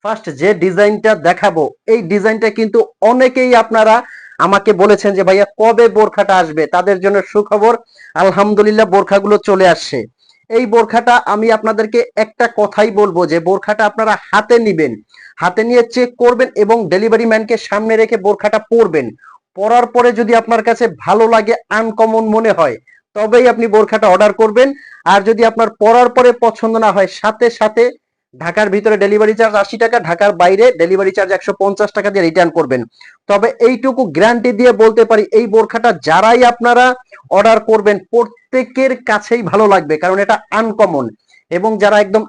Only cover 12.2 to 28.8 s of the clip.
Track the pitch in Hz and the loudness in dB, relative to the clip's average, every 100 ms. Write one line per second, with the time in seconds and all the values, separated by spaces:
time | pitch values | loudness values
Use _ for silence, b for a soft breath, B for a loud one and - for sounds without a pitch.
12.2 | 214 _ 233 - 208 - 220 202 202 170 | -6 _ -4 -2 -4 0 0 0 0 0
13.2 | 170 165 165 196 - 214 214 - 220 202 | -2 -2 -2 -4 -4 -2 -2 -2 -4 -4
14.2 | - 208 214 240 220 165 147 107 _ B | -2 -4 2 0 2 -2 -4 -4 _ B
15.2 | B _ 175 180 226 247 233 254 247 247 | B _ -4 -2 0 0 0 -2 -4 0
16.2 | 240 247 247 - 202 233 190 180 220 220 | 0 0 -4 -2 0 0 0 -2 0 0
17.2 | 226 220 220 226 - 202 220 220 220 226 | 0 -2 -2 -6 -4 -6 -2 0 0 0
18.2 | 190 202 208 214 - 233 208 156 120 - | -2 -2 -2 -4 -2 0 2 0 -4 -12
19.2 | b b _ - 208 240 240 247 240 220 | b b _ -6 0 0 0 0 0 0
20.2 | 226 233 226 220 220 226 233 165 - 208 | 0 0 0 -2 0 -2 -2 -4 -2 0
21.2 | 226 226 214 226 _ 208 226 214 226 220 | 2 2 0 -4 _ -4 -4 -2 0 0
22.2 | 220 214 226 185 151 - _ b _ 208 | 0 0 0 0 -2 -4 _ b _ -6
23.2 | 214 240 247 220 226 214 208 220 208 185 | 0 2 2 0 0 0 0 0 2 2
24.2 | 214 196 220 214 269 277 B B 165 202 | 2 2 0 2 0 -2 B B 0 0
25.2 | 196 220 226 226 220 - 208 240 240 247 | 0 0 0 0 -4 0 2 4 2 4
26.2 | 247 240 233 226 226 226 220 190 190 - | 2 2 -2 -2 -4 0 0 0 -2 -2
27.2 | 214 220 240 233 214 220 240 - _ _ | -6 -2 -4 0 -2 0 -2 -4 _ _
28.2 | _ 131 165 208 208 202 | _ _ -8 -2 -2 0